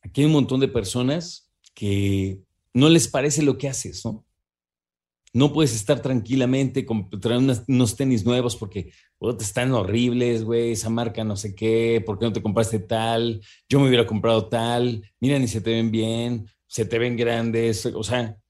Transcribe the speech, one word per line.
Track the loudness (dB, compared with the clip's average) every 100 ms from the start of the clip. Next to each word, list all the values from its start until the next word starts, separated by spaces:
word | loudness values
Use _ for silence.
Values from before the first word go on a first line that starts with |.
Aquí | -6 0
hay | 4
un |
montón | 4 2 0
de | 0
personas | 0 -2 -2 0 -2 -6 -16 _ _ _
que | -8 -2 0 0 0 -2 -6 _ _ _
no | 4 6
les | 6 4
parece | 0 0 2
lo | 0 0
que | -4
haces, | -6 -10 -8 -8
¿no? | -10 _ _ _ _ _ _ _ _ _ _ _
No | 2 2
puedes | 4 0 0
estar | -2 -2
tranquilamente | 0 -2 0 0 2 2 0 -2 -2
con, | -4 -4
traer | -4 -2 2
unas, | 2 0 0
unos | 2 2 0
tenis | 0 2
nuevos | 2 0 0 -4
porque, | -10 -10 -12 _ _ _
puta, | -6 -4
están | -6 -2 0
horribles, | 0 0 0 0 2 0 0 0
güey, | 0 0
esa | -2 -2
marca | -2 -4 -4 -4
no | -4
sé | -8
qué, | -4 0 2 2 0 0
¿por | -2
qué | -2
no |
te | -2
compraste | 0 0 0 -2
tal? | -2 -2 0 0 -2 -4 -12 -20 _
Yo | 4
me | 6
hubiera | 4 2
comprado | 0 2 2 2
tal, | -2 0 0 -2 -4 -12 _
mira, | 0 0
ni | 0
se | -2
te | -2
ven | 0 0
bien, | 0 -2 -2 -4 -6 -8 _ _
se | -6 -2
te | 0
ven | -2 0
grandes, | 0 0 0 0 0 -2 -4
o | -6
sea | -4 -4 -4 -10